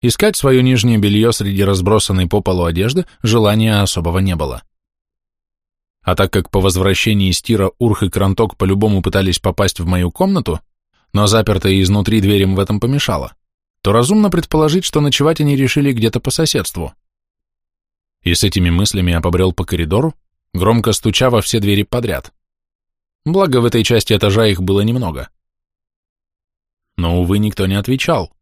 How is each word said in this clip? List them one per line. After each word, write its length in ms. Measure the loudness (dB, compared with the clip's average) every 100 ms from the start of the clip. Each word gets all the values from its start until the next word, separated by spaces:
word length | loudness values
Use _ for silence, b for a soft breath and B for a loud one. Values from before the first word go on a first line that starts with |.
Искать 340 | 0 0 0 0
свое 260 | 2 4
нижнее 360 | 4 2 2 2
белье 340 | 2 2 2
среди 320 | 0 -2 0
разбросанной 640 | 0 0 2 0 2 0 0
по 140 | 0
полу 240 | 0 -2 -2
одежды 400 | 0 -2 -2 -6 b
желания 600 | 0 2 2 2 2 2
особого 380 | 0 -2 -2 -2
не 160 | -2 -2
было. 280 | -4 -8 _ _ _ _ _ _ _ _ _ _ _ _ _ _
А 140 | -4 0
так 180 | 0
как 160 | 0 -2
по 100 | 0
возвращении 720 | 0 2 0 0 0 2 2
из 120 | 0
тира 300 | 0 0 0 0
Урх 240 | -2 0
и 60 | -2
Кранток 480 | 0 0 0 -2 0
по-любому 440 | 0 2 2 0
пытались 380 | 0 0 0 -2
попасть 400 | -4 -2 -2 -2
в 60 | -2
мою 260 | -2 -2
комнату, 480 | -2 0 0 -2 -8 -10 _ _ _ _
но 140 | 0 2
запертая 520 | 2 2 0 0 2
изнутри 400 | 2 0 0 0
дверь 200 | 2 2
им 140 | 2 0
в 40 |
этом 200 | -2 -2
помешала, 540 | -2 -2 -2 -4 -6 -14 _ _ _ _
то 100 | 0
разумно 380 | 2 2 2 2
предположить, 540 | 0 -2 0 2 0
что 180 | 0 0
ночевать 400 | 0 2 0 2
они 140 | 0 2
решили 380 | 0 0 0
где-то 260 | 0 0 -2
по 120 | -4
соседству. 640 | -2 -2 -2 -6 -8 -10 -12 _ _ _ _ _ _ _ _ _ _ _ _
И 100 | -2
с 100 | 0
этими 280 | 0 0 0
мыслями 400 | 2 0 -2 0
я 100 | 0
побрел 320 | 0 0 0
по 100 | -2
коридору, 520 | -6 -4 -2 -2 -2 -6 _ _ _
громко 380 | -2 2 2 2
стуча 380 | -2 -2 0 2
во 120 | 0
все 180 | 0 -2
двери 240 | 0 0
подряд. 500 | -2 -4 -4 -8 -10 _ _ _ _ _ _ _ _ _ -4
Благо, 320 | 0 2 2
в 40 | 2
этой 180 | 0
части 300 | 2 0 2
этажа 340 | 0 2 2 2
их 140 | 0
было 200 | 0 0
немного. 480 | 0 -2 -6 -8 -14 _ _ _ _ _ _ _ _ _ _ _ _ _ _ _ _ -6
Но, 240 | -2 0
увы, 180 | 0 0
никто 260 | -2 -2 -2
не 100 | -2
отвечал. 560 | -2 -2 0 -2 -2 _